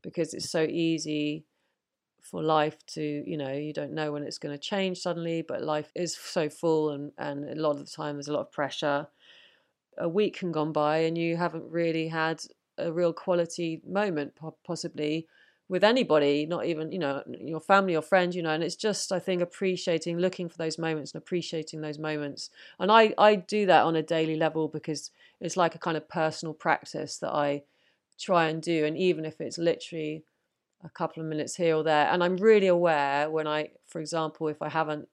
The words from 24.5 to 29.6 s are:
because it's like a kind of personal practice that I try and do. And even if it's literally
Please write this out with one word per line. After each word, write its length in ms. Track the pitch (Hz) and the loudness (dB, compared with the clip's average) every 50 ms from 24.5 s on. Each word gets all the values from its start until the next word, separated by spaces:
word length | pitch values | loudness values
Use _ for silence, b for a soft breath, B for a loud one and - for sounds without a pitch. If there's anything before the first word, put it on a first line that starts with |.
| 156 160 156 147 | 2 0 -4 -2
because 420 | 151 151 - - 151 143 - - b b b b b b | -4 -8 -6 -6 -6 -6 -8 -14 b b b b b b
it's 160 | - 170 - | -8 -4 0
like 180 | 185 175 165 170 | 2 2 2 0
a 40 | 170 | -2
kind 180 | - 175 160 | -4 -2 -2
of 100 | 156 - | -4 -4
personal 460 | _ - 175 160 156 156 - - 160 | _ -2 0 0 0 -2 -4 -10 -10
practice 640 | 156 _ - 165 156 - - - - 151 139 - - - | -10 _ 0 0 0 0 -2 -10 -8 -8 -8 -8 -8 -8
that 140 | - - | -6 -2
I 300 | - 151 147 143 143 143 143 _ _ _ _ _ _ _ _ _ _ - | 0 0 0 0 -2 -4 -6 _ _ _ _ _ _ _ _ _ _ -12
try 280 | - - 185 170 165 156 | -2 2 2 4 4 2
and 120 | 160 160 | 0 -4
do. 240 | 156 170 170 160 151 | -2 -2 0 2 2
And 100 | 151 160 - | 0 0 2
even 260 | 185 185 165 151 156 | 2 2 2 0 -4
if 160 | 156 151 _ | -10 -8 _
it's 160 | 160 120 - | -10 -10 -6
literally 680 | 170 | 0